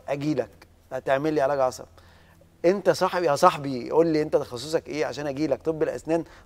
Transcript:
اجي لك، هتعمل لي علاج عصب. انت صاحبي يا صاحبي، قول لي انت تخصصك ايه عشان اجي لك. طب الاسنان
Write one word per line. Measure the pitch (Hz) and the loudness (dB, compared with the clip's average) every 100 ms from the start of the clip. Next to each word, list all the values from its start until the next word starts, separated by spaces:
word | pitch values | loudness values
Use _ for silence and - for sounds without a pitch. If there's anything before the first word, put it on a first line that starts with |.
| - | -6
اجي | 143 147 | -4 -2
لك، | 135 113 - - _ _ | -2 -4 -12 -20 _ _
هتعمل | 131 143 135 156 | -8 -2 0 0
لي | 151 | 0
علاج | 135 143 | 0 2
عصب. | 127 - - - - - - - - _ | 0 -2 -16 -20 -20 -20 -20 -20 -20 _
انت | 170 202 185 | 2 2 2
صاحبي | 151 180 180 170 | 2 0 0 0
يا | 143 | 6
صاحبي، | 180 165 139 127 120 | 4 4 -4 -6 0
قول | 151 165 | 2 4
لي | 156 | 2
انت | 151 151 | 2 -2
تخصصك | 127 120 143 160 - | -2 -8 -4 -6 -4
ايه | 143 139 | -4 -4
عشان | 127 147 | -4 -6
اجي | 135 151 | -4 -2
لك. | 127 | -2
طب | 160 160 | -2 -2
الاسنان | 151 123 151 165 156 - | -4 -4 -2 -2 -2 -14